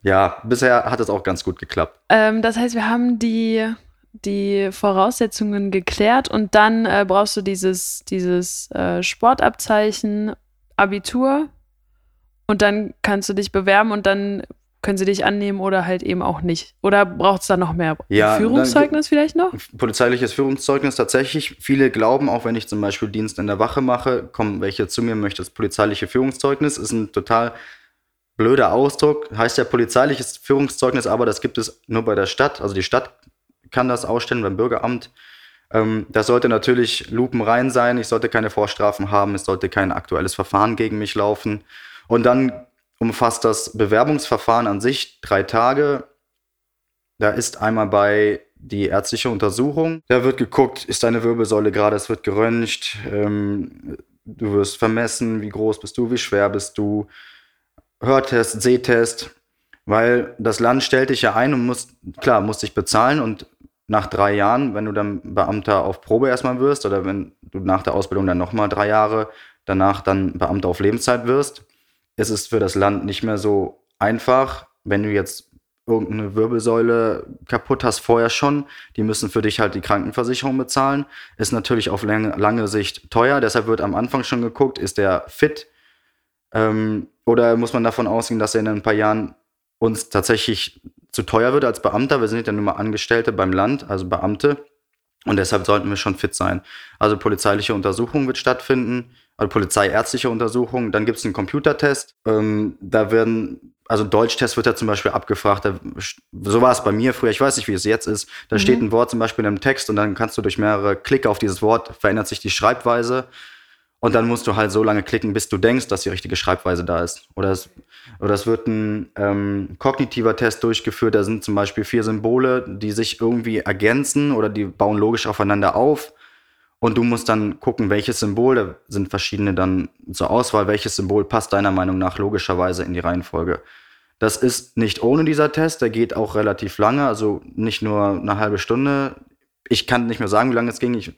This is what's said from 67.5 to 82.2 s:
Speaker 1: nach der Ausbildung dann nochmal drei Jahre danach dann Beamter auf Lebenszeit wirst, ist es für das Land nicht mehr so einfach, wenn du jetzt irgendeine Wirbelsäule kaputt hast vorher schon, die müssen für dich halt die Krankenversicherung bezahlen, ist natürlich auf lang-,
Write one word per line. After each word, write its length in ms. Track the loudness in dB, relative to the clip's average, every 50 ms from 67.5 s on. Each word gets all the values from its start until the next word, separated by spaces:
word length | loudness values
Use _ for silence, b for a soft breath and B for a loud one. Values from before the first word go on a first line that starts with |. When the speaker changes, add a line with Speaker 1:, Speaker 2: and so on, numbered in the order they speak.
| -10 -6
Speaker 1:
nach 240 | -2 0 0 0 0
der 100 | 0 -2
Ausbildung 300 | -2 -2 -2 -2 0 0
dann 120 | 0 0
nochmal 320 | 0 -2 -2 -2 -2 0 0
drei 180 | 0 0 0
Jahre 420 | 2 2 2 2 2 0 -2 -4 -4 B B B B B B _
danach 340 | -2 0 2 2 2 2 0
dann 360 | 0 0 0 0 0 -2 -2
Beamter 320 | -2 -2 -2 -2 -2 -2 -2
auf 100 | 0 0
Lebenszeit 480 | 0 0 0 0 0 0 0 0 0
wirst, 380 | 0 0 0 0 -2 -8 -16 -20 _ _ _ _ _ _ _ _ _ _
ist 140 | -4 -2 -2
es 180 | -2 -4 -4
für 120 | -2 0 0
das 160 | 0 0 2
Land 300 | 2 2 2 2 0 -4
nicht 180 | -6 -6 -4 -4
mehr 140 | -4 -2
so 460 | -2 0 0 2 0 0 -2 -6 _ _ _ _ -2
einfach, 680 | -2 0 0 0 2 4 4 4 2 0 -4 -10 -16 _ _ _ -6
wenn 200 | -2 -2 -2 0
du 60 | 0
jetzt 400 | 0 -2 -2 -4 -8 -16 -18 _ _ _ _ _ _ _ _
irgendeine 480 | -2 -2 -2 -2 -2 -6 -6 -6 -4 -2
Wirbelsäule 920 | -2 0 0 0 0 0 2 2 2 2 2 2 2 2 0 -2 -4 -8 -14 -18 -20 -6
kaputt 360 | -4 -4 -2 -2 -2 -2 0 0
hast 160 | 0 0 0
vorher 300 | 2 2 4 4 4 2
schon, 360 | 0 0 0 0 0 0 -4 B B B B B -6
die 80 | -4 -2
müssen 260 | -2 -2 -2 -4 -4
für 120 | -2 0
dich 180 | 0 0 0 0
halt 160 | 0 -2 -2
die 60 | -4
Krankenversicherung 760 | -2 0 0 0 0 -2 -4 -2 -2 -2 -2 -4 -4 -2 -2
bezahlen, 480 | -2 -4 -2 -2 0 0 0 0 -2 -4 B B B B B B
ist 140 | -6 -4 -2
natürlich 380 | -2 -2 -2 0 -2 0 0 -2
auf 140 | -4 -2 -2
lang-, 340 | 0 0 0